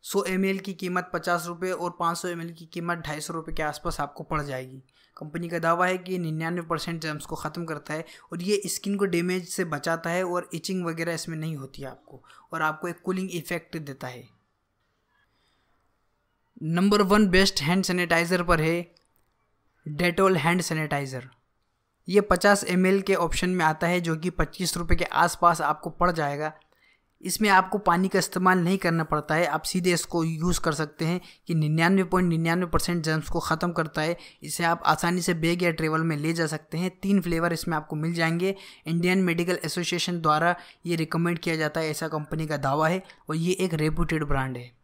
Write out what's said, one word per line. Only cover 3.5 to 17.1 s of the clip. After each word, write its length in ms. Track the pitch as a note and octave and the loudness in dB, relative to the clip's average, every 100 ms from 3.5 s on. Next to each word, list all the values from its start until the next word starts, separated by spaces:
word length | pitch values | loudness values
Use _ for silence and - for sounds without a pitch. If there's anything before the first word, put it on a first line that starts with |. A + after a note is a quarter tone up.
| D#3+ | -4
के 80 | |
आसपास 360 | D#3 D3 E3+ - | -4 -4 -6 -4
आपको 240 | C#3+ - | -6 -8
पड़ 180 | D#3+ D#3 | -6 -4
जाएगी। 400 | C#3+ C3 C3 C3 - _ _ - | -4 -6 -8 -14 -20 _ _ -16
कंपनी 320 | D3+ D#3+ E3+ | -10 -8 -6
का 100 | E3+ | -2
दावा 260 | E3 E3+ F3+ | 0 2 2
है 100 | F#3 | 0
कि 140 | F3+ | -4
ये 60 | F#3 | -4
निन्यानवे 440 | E3+ D#3 D#3+ F3 | -2 -2 -4 -4
परसेंट 380 | E3 E3 - E3+ | -4 -4 -4 -6
जर्म्स 240 | D#3 D3+ - | -6 -8 -8
को 100 | D#3 | -8
ख़त्म 300 | D#3 D#3+ E3 | -6 -6 -8
करता 280 | D3+ - | -8 -8
है 120 | D3+ E3 - - | -8 -8 -16 -14
और 100 | F3 | -8
ये 200 | F3 G3+ G3+ | -2 -2 -2
स्किन 300 | - G3+ G3+ | -6 -4 -2
को 80 | G3 | 0
डैमेज 420 | E3+ F3+ F#3 F3 | 0 0 -2 -4
से 160 | - F#3 | -6 -4
बचाता 440 | D3 E3 E3 E3 | -4 -2 -2 -2
है 140 | F3 | -2
और 260 | F#3 F3 F3 | -2 -2 -4
इचिंग 300 | E3+ D#3+ F#3 E3+ | -8 -6 -4 -4
वगैरह 280 | E3 E3 | -4 -4
इसमें 240 | E3 - D#3+ | -4 -6 -6
नहीं 180 | D#3 D3+ | -6 -8
होती 260 | C3+ - | -10 -14
है 60 | C3+ | -14
आपको, 340 | B2 _ C3 _ - _ | -16 _ -20 _ -20 _
और 80 | E3 | -2
आपको 260 | D#3 D#3 F3 | -2 -2 -6
एक 120 | E3+ - | -6 -4
कूलिंग 240 | F#3 F#3+ | -4 -4
इफेक्ट 460 | E3+ - F3 - E3 | -6 -6 -8 -6 -12
देता 300 | D3 C3+ B2+ | -12 -12 -12
है। 160 | B2 A#2 _ _ _ _ _ _ _ _ _ _ _ _ _ _ _ _ _ _ _ _ _ _ - | -14 -18 _ _ _ _ _ _ _ _ _ _ _ _ _ _ _ _ _ _ _ _ _ _ -10
नंबर 380 | D#3 E3+ G3 G#3 | -2 2 4 4
वन 260 | G3 | 4